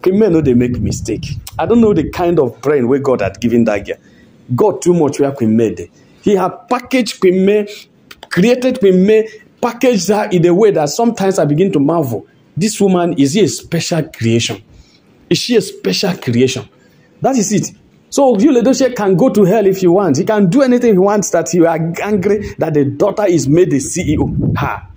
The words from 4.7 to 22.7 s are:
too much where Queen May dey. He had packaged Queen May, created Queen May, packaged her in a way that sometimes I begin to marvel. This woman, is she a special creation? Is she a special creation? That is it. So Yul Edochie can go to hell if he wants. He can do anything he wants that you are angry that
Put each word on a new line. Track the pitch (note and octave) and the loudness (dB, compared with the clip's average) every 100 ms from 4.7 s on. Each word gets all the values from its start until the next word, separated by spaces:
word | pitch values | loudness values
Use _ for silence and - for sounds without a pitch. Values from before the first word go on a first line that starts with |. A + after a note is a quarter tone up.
| - | 0
too | F3 | 0
much | F3 D3 - | 2 0 0
where | C#3 | -4
Queen | C3+ A2 | 0 0
May | A2 A2 | 2 0
dey. | F#2 F2 _ _ _ | -4 -14 _ _ _
He | - | -2
had | G3 F3+ - - | 0 -2 -6 -6
packaged | B3 B3 C4 G#3+ - | -6 -2 -2 -2 0
Queen | F#3+ F#3 | 0 2
May, | F#3+ G#3 G3+ - - _ _ - - | 2 2 -2 -10 -20 _ _ -20 -6
created | - G#3+ B3+ B3+ B3 | 0 2 2 0 2
Queen | G3 F#3 F#3+ | 2 4 4
May, | A3 G#3+ - _ _ | 2 0 -10 _ _
packaged | A#3+ A#3 C4 A#3 E3+ | -6 0 0 2 0
her | G#3 G#3+ | -2 0
in | F3+ E3+ | 2 2
a | |
way | F3 A3 | 4 4
that | E3 D3 | 2 -2
sometimes | - A#3 A3+ F#3+ F#3+ | 0 -2 0 -2 0
I | |
begin | D3+ D3 G3 | 0 0 0
to | F3 | 2
marvel. | C#3 E3+ C3+ G#2+ - _ _ - | 0 0 -2 -6 -10 _ _ -4
This | G#3 - | -4 0
woman, | G3+ F3+ E3+ G#2+ | 0 2 0 0
is | C#3 | 0
she | F3+ | 2
a | E3 | 0
special | - - E3+ - E3+ | -2 -6 -6 -2 -4
creation? | - - A2+ A#2 - G#2+ _ - - _ _ _ _ | -4 -4 0 0 -2 -10 _ -20 -20 _ _ _ _
Is | F3 | -4
she | - A#3 | 2 0
a | |
special | - - G3 F#3 G3 - | 0 -8 -6 -4 -4 -6
creation? | - A#2 B2+ A#2 G#2 _ _ _ _ _ | -4 0 0 0 -12 _ _ _ _ _
That | A3+ C4+ | -2 0
is | G3 | 0
it. | G3+ - - _ _ _ | -2 -4 -12 _ _ _
So | - C#4 G#3 | -2 0 2
Yul | C4+ B3 | 2 2
Edochie | A#3 C4 C4 B3 | 2 0 -2 -2
can | G#3 F3+ | 0 2
go | C4 | 2
to | G3 | 4
hell | F#3 A3 G3 | 2 4 2
if | F#3+ | 2
he | F3+ | 2
wants. | F3 F#3+ C3+ | 2 2 0
He | |
can | F3 G#3+ G3 | 0 2 2
do | A3+ | 2
anything | C4 B3 B3 | 2 2 2
he | F#3+ | 2
wants | G3 G#3+ F#3 | 2 0 0
that | E3+ E3 | -2 0
you | F3+ E3 | 2 2
are | D#3+ E3 E3 | 0 -4 -6
angry | G3 G#3 F#3 G#3 G3+ - | -4 -2 -2 -2 -4 -6
that | D#3 | -2